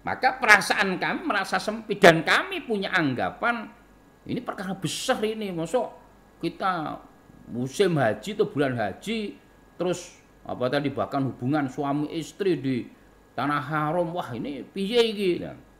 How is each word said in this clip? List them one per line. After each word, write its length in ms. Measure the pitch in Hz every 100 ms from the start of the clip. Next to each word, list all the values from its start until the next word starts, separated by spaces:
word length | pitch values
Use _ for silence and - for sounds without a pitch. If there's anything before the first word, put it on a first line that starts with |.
Maka 400 | - 196 254 262
perasaan 560 | 220 202 - 220 196 175
kami 320 | 156 240 311
merasa 320 | 208 185 190
sempit 400 | - 220 220 196
dan 240 | 175 160 160
kami 400 | 220 381 370 262
punya 240 | 208 190
anggapan, 800 | 185 147 120 92 - 226 233 214 - - - - - -
"Ini 160 | 135
perkara 320 | - 226 190
besar 480 | 185 151 - - 220
ini, 320 | 214 220 202
mosok 400 | 170 170 247 - - - - - -
kita 560 | 165 - 196 180 151 - - - - - -
musim 480 | 117 131 - 190 156
haji 280 | 120 107 -
atau 140 | 214 -
bulan 240 | 131 139
haji, 640 | 120 107 113 - 226 202 - - - - -
terus 400 | 175 175 - - - -
apa 320 | - 92 123
tadi 160 | 143 143
bahkan 320 | 113 95 139
hubungan 480 | 131 107 123 151 135
suami 400 | - 143 143 151 165
istri 400 | 147 - 196 151
di 320 | 135 123 104 - - - - -
tanah 240 | 139 147
haram, 480 | 135 156 151 175 170
wah 240 | 175 117
ini 320 | 120 - 135 -
piye 400 | 196 196 240 233
iki?" 180 | 208 190 170
Nah. 320 | - 127 -